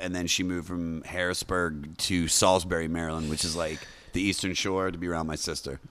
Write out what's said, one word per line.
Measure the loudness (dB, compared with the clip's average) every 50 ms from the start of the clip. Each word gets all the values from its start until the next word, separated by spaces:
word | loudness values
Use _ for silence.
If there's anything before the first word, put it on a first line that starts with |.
and | -2 -4 -2
then | -2 0
she | 0 2 2 2
moved | 0 -2 -2 -4 -4
from | -4 -4 -2 -2 -4 -6 -6
Harrisburg | -6 -4 -2 0 0 0 -2 -2 -2 0 0 0 0 -2 -4 -8 -10 -8 -4
to | -2 0 2 2 2 4
Salisbury, | 4 6 8 8 8 6 4 2 0 0 0 0
Maryland, | -2 -2 -2 -2 -2 -2 -2 -2
which | 0 0 0
is, | 0 0
like, | 0 -2 -2 -2 -6 -10 -14 -18 -20 -12 -6 -2
the | 0 2
Eastern | 2 2 2 0 -2 0
Shore, | 0 0 0 2 2 0 0
to | -2 -2
be | -2 0
around | 0 0 0
my | -2 -2
sister. | -2 -2 -4 -4 -4 -4 -6 -8 -8 -10 -12